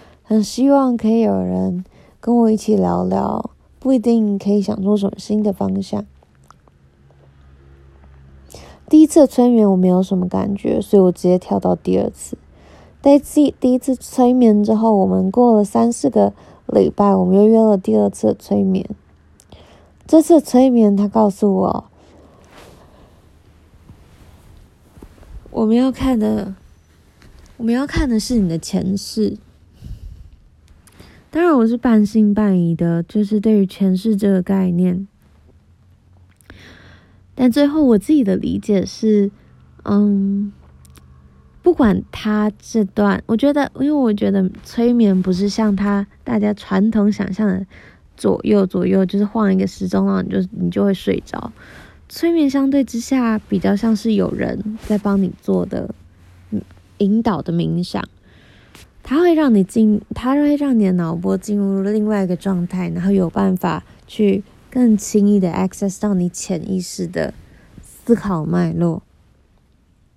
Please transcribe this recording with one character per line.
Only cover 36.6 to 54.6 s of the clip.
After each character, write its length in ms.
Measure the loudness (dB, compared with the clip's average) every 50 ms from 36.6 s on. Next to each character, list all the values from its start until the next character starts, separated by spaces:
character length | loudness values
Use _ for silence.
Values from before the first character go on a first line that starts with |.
| -20 -20 -20 -20 -20 -20 -20 -20 _ _ _ _ _ _ _ 0
但 120 | 0 2
最 160 | 4 4 2 2
后 160 | 2 2 2
我 160 | 4 4 2
自 120 | 2 2
己 120 | 2 2 2
的 120 | 2 0
理 220 | -2 -2 -4 -4 -4
解 260 | -2 -2 -2 -2 -2
是， 460 | -4 -6 -4 0 2 2 2 2 0 -4 -8 _ _ -20 _ -20 -20 -20 -14 -6
嗯， 680 | -2 0 2 2 2 0 0 0 -2 -2 -4 -4 -6 -10 -14 -20 -20 -20 -20 -20 -20 -20 -20 -20 -20 -20 -20 -20 -20 -20 -20 -20 _ _ -2
不 100 | 0 0
管 300 | 2 4 2 2 2 0 -2 -6
他 400 | -12 -8 -4 -2 -2 0 0 -2 -4 -6
这 240 | -12 -4 -2 -2 -2
段， 400 | -2 -2 0 0 0 0 -2 -2 -4
因 540 | -2 0 0 0 0 0 -2 -4 -4 -4
为 100 | -2 -2
我 200 | 0 0 0 0
觉 200 | 0 0 -2 -2
得 180 | 0 0 -2 -2 -4 -8 -16
催 280 | -10 -4 -2 0 2
眠 300 | 2 4 4 4 2 2
不 100 | 0 0
是 160 | -2 -2 -2 -2
像 280 | -2 -2 0 0 0
他， 320 | 0 -2 -2 -2 -2 -4 -6 _ _ _
大 160 | -6 -4 -2
家 120 | -2 -2 -4
传 340 | -4 -6 -4 -2 0 0 2
统 220 | 2 2 2 2
想 200 | 0 -2 -4 -6
象 160 | -4 -2 -2 -2
的 160 | -2 -4 -6 -10 -14 -20 -20 -20 -20 _ _ _ _
左 240 | -4 -2 -2 -2 0
右 240 | 0 0 2 2 2
左 220 | 0 -2 -2 -2 0
右， 180 | 2 0 0
就 140 | 0 0 -2
是 60 | -2
晃 280 | -2 -2 -2 0 0 2
一 20 |
个 120 | 0 0 -2
时 200 | -4 -6 -6 -4
钟， 200 | -2 -2 0 0
然 80 | -2
后 80 | -2 -4
你 60 | -4
就， 200 | -4 -4 -4 -4
你 220 | -6 -6 -6 -4
就 120 | -2 0 0
会 80 | 0
睡 300 | -2 -2 -2 -4 -4 -4 -6
着。 300 | -8 -12 -12 -12 -12 -16 -18 -20 -20 -20 -20 -20 -20 -20 -20 -20 -20
催 220 | -10 -4 -2 0
眠 180 | 0 2 0 0
相 220 | 0 0 0 0
对 120 | 0 0 0
之 160 | -2 -4 -8
下 380 | -4 -2 -2 0 0 0 -2 -2
比 220 | -4 -4 -4 -2
较 160 | 0 0 -2
像 200 | 0 0 0 0
是 180 | 0 0 0 0
有 180 | 0 0 -2
人 480 | -4 -4 -6 -6 -6 -6